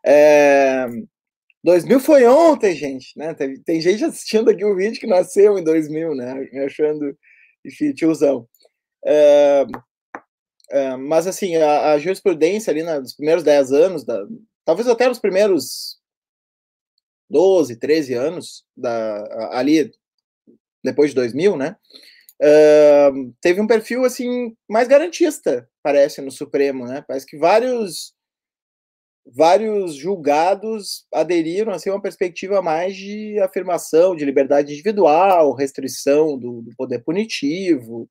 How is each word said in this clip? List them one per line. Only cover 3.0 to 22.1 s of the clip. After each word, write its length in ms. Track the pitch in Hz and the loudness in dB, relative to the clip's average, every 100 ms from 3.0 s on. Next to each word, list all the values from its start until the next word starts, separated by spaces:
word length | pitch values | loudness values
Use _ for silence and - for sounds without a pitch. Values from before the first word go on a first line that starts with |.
| - - | -16 -12
né? 160 | 151 156 | -12 -6
Tem, 260 | 139 135 | -8 -8
tem 200 | - 165 | -4 -2
gente 220 | 165 214 | 0 0
assistindo 460 | 311 - - 214 240 | -4 -6 -4 0 2
aqui 160 | 180 208 | 2 -2
o 100 | 190 | -2
vídeo 240 | 202 - | -4 -6
que 80 | - | -2
nasceu 520 | 180 175 202 208 196 | 0 0 2 2 2
em 40 | |
dois 260 | 160 160 151 | 0 -2 -2
mil, 260 | 156 165 139 | -6 -6 -6
né? 180 | 123 131 135 | -8 -10 -12
Me 80 | 139 | -8
achando, 560 | 139 - 151 151 147 143 _ _ _ _ | -8 -2 -4 -2 -8 -10 _ _ _ _
enfim, 300 | - - 147 | -20 -6 -6
tiozão. 540 | 139 160 156 147 127 120 _ _ _ _ _ - | 0 -2 2 0 -2 -10 _ _ _ _ _ 0
É, 600 | 151 147 147 143 143 123 131 _ _ _ - _ _ _ _ _ | 4 6 6 4 2 0 -6 _ _ _ -20 _ _ _ _ _
é, 240 | 139 135 131 | -4 -4 -6
mas, 320 | 135 160 175 | -2 -2 -2
assim, 280 | 180 196 165 | -6 -4 0
a, 340 | 156 147 135 | 2 2 2
a 80 | 151 | 0
jurisprudência 720 | 156 190 202 160 160 208 214 | -2 -2 -2 0 0 0 -4
ali 100 | 151 | -4
na, 180 | 170 151 | -4 -6
nos 140 | 123 | -8
primeiros 300 | - 147 175 | -6 0 0
dez 280 | 151 143 131 | 4 2 4
anos, 320 | 139 185 165 | 2 2 0
da, 220 | 117 110 101 - _ _ | -8 -8 -8 -16 _ _
talvez 240 | - 170 240 | -4 -2 0
até 200 | 233 254 | 0 0
nos 120 | 240 | 0
primeiros 800 | 208 185 214 175 123 - - - _ _ _ _ _ _ _ _ _ _ _ _ _ | -2 0 2 0 -4 -14 -16 -18 _ _ _ _ _ _ _ _ _ _ _ _ _
doze, 480 | 143 190 190 135 117 | 2 4 4 0 -4
treze 380 | 135 160 131 | -2 -2 0
anos, 500 | 120 143 175 - - _ - | -4 -4 -6 -14 -20 _ -10
da, 400 | 123 117 110 104 | -6 -4 -6 -8
a, 420 | 107 113 104 113 | -10 -10 -8 -4
ali 320 | 131 156 - _ _ _ _ _ _ _ _ _ | 0 0 0 _ _ _ _ _ _ _ _ _
depois 260 | 127 127 147 | -6 0 0
de 60 | 127 | 0
dois 180 | 123 | -4
mil, 240 | 123 196 165 | -2 -2 -2
né? 180 | 143 208 _ _ _ | -6 -10 _ _ _